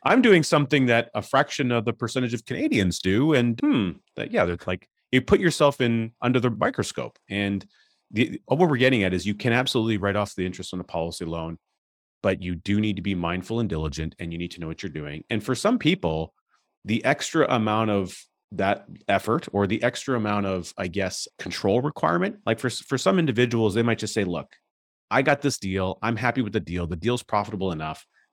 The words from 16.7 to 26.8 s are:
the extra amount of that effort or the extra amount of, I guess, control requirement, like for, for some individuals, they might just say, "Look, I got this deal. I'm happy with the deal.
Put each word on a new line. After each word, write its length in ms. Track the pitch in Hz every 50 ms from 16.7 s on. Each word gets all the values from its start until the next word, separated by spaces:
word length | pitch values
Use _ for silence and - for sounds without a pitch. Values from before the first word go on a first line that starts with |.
| _ _ _
the 200 | 98 110 117 -
extra 420 | 127 143 - - - - 160 147 -
amount 420 | 131 120 110 107 107 110 113 107
of 260 | 104 101 95 90 - - - _ _ _ _ _ 101
that 340 | 90 98 98 104 - - - - - _ -
effort 380 | 98 95 - 107 117 - - - -
or 140 | 101 101
the 160 | 92 107 - 120
extra 340 | 120 - - - - 131
amount 300 | 117 107 104 104 104 101
of, 260 | 95 95 92 85 - -
I 120 | - 95 92
guess, 400 | 82 98 95 92 - - - - _ _
control 420 | - - - - - 101 101 123
requirement, 560 | 131 151 - - - 156 175 175 185 208 - - _
like 140 | - 113 -
for, 120 | - 123
for 280 | - - - - 139 127
some 200 | - 185 190 185
individuals, 560 | 165 143 107 117 123 120 120 113 113 104 92
they 80 | 117 117
might 160 | 117 113 -
just 160 | 107 104 -
say, 100 | 113 98
"Look, 300 | 90 87 78 67 _ - _ _ _ _ _ _ _ _ _ _ _
I 120 | - 131 135
got 200 | 151 143 139 -
this 160 | 139 - -
deal. 400 | - 95 95 95 92 92 90 - 107
I'm 140 | 113 117
happy 260 | 107 123 120 113 131 117
with 100 | 104 104
the 80 | 107
deal. 260 | - - 85 87